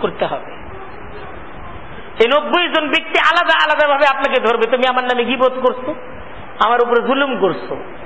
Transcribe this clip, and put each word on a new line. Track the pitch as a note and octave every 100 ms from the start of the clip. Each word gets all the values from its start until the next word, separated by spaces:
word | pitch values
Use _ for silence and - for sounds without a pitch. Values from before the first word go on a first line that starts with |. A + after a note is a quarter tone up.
করতে | F#3+ - E3
হবে। | C#3 - - - - - - - - - - - - - - - - - - A#3
এই |
নব্বই | D4 D4 E4+ E4
জন | D#4 D4
ব্যক্তি | D#4+ - E4+
আলাদা | D#4 E4+ E4+ D#4
আলাদা | D#4 D4 D4
ভাবে | C#4 C#4+ C4+
আপনাকে | C4+ C4
ধরবে, | A3 A3+
"তুমি | A3+ B3+ B3+
আমার | B3
নামে | B3 A#3+ A#3
গীবত | B3+ B3+
করছো, | B3+ B3 - - - - - - - - - G#3+
আমার | A#3+
উপরে | A#3+ A#3+ G#3+
জুলুম | C4+ C#4 A3
করছো, | F#3 D3+ - C#3+ - -